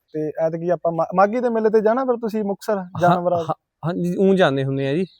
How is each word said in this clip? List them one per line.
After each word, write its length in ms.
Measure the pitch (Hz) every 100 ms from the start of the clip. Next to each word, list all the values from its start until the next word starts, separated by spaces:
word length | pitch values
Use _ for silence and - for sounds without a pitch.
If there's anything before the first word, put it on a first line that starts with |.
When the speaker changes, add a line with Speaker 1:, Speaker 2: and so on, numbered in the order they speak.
| _
Speaker 1:
ਤੇ 160 | 156 156 -
ਐਤਕੀ 280 | 160 165 170
ਆਪਾਂ 240 | 165 170
ਮਾ-, 140 | 165 165
ਮਾਘੀ 260 | 180 202 240
ਦੇ 80 | 247
ਮੇਲੇ 220 | 226 220
ਤੇ 100 | 220
ਜਾਣਾ 240 | 214 240
ਫਿਰ 120 | 262 233
ਤੁਸੀਂ 280 | 233 214
ਮੁਕਤਸਰ 320 | 202 196 - 202
Speaker 2:
ਹਾਂ, 120 | 180 175
Speaker 1:
ਜਾਨਵਰਾਂ 380 | 175 180 175 175
Speaker 2:
ਹਾਂ, 160 | 160 156 _ _ 156
ਹਾਂਜੀ, 300 | 185 175 190
ਊਂ 180 | 190
ਜਾਂਦੇ 300 | 190 175 135
ਹੁੰਦੇ 240 | 135 135 135
ਆ 60 |
ਜੀ, 100 | 147 190 _